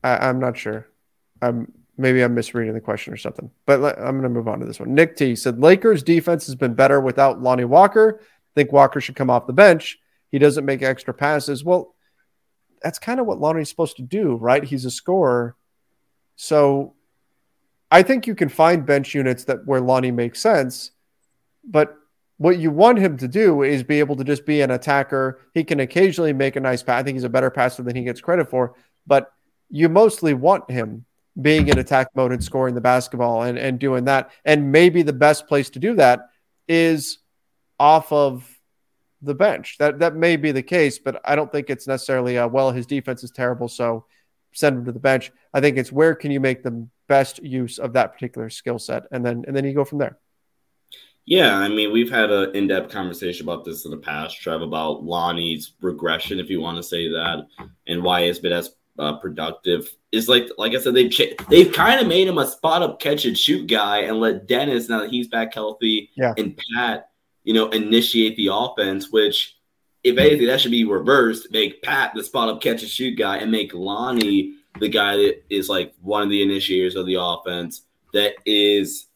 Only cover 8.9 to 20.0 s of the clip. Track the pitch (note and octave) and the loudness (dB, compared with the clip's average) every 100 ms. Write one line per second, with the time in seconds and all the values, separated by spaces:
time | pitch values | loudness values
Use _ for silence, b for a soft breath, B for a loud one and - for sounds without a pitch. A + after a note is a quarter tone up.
8.9 | C#3+ - C3+ C3 A#2+ - C3 G3+ E3 - | 4 -8 -4 0 0 0 6 8 8 0
9.9 | - _ _ _ C#3 D3 C#3+ C#3 C3+ C3 | -16 _ _ _ 4 4 4 -2 -2 -2
10.9 | B2+ - B2 C#3+ D3+ C#3 C3+ D#3 F3+ - | -4 -8 -4 -2 -2 -4 -8 -2 -2 -2
11.9 | _ _ _ _ _ _ _ _ _ E3+ | _ _ _ _ _ _ _ _ _ -10
12.9 | - - B3+ A#3 F#2 - E3 D3+ - E3 | -10 -8 -4 -4 -2 -2 -2 -6 -6 -6
13.9 | - B2+ G3+ F#3+ A#2+ A2+ C3+ C#3 C3+ B2+ | -6 -8 -4 -2 -2 2 2 0 -6 -6
14.9 | - - F#3+ D3+ B2 A#2+ - _ _ _ | -10 -2 0 2 2 -2 -8 _ _ _
15.9 | _ _ _ _ _ - D3+ C#3+ C#3 C#3 | _ _ _ _ _ -2 2 4 2 -4
16.9 | _ _ _ _ _ _ _ _ _ _ | _ _ _ _ _ _ _ _ _ _
17.9 | F3 F#3+ C4 A3+ G#3 D3+ - D#3+ F3 C#3 | 6 6 0 -2 -2 -4 4 4 4 2
18.9 | C#3+ C3 D3 C3 B2 - C3 - C3+ B2+ | 0 0 -2 -2 -2 -4 -6 0 -2 2
19.9 | C3 | 0